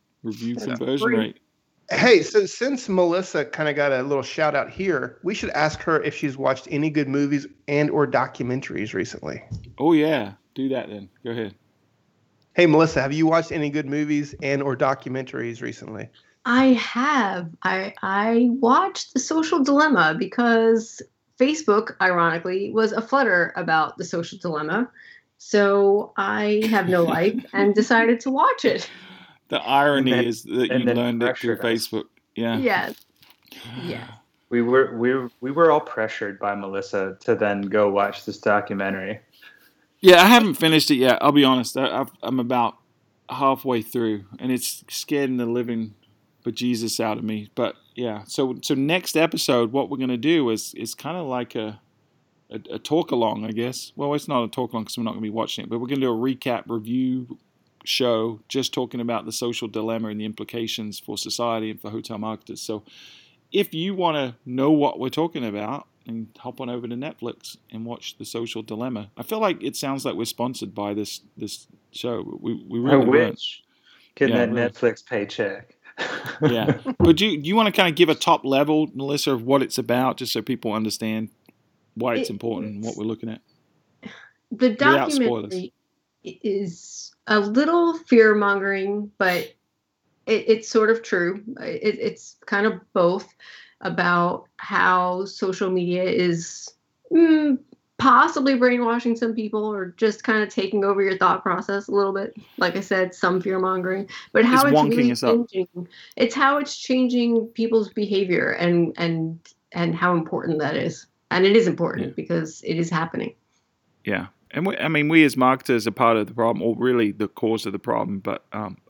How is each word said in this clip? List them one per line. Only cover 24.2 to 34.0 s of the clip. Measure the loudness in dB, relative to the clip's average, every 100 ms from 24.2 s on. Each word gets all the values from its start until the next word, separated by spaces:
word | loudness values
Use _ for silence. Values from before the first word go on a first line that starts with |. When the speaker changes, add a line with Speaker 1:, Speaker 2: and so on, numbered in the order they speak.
| -6 -8
Speaker 2:
Dilemma. | -6 -4 -2 -2 -4 -8 -20 -20 _ _
So | 0 2 4 4 4 2 0 -4
I | -4 -2 0 0 2
have | 2 2
no | 2
life | 2 2 0 -2 -4
Speaker 1:
<laughs> |
Speaker 2:
and | 0 2
decided | 2 2 4 4 2
to | 0
watch | 2 2 2
it. | 0 -2 -6 -16 -20 -20 -20 _ -8
Speaker 1:
The | -6
irony | 2 4 6 4 4
Speaker 4:
And | 2
then, | 2
Speaker 1:
is | -2
that | -4 0 2
Speaker 4:
and | 2
Speaker 1:
you | 2
Speaker 4:
then | 2
Speaker 1:
learned | 0 0
it | -2 -2
through | -4 -2
Speaker 4:
pressured | 0 -2
us. | -2
Speaker 1:
Facebook. | -6 -8 _ _
Yeah. | -6 -2 0
Speaker 2:
Yes. | 0 0 -2 -8 _ _ _ _ _ -20 -16 -12
Yes. | -10 -10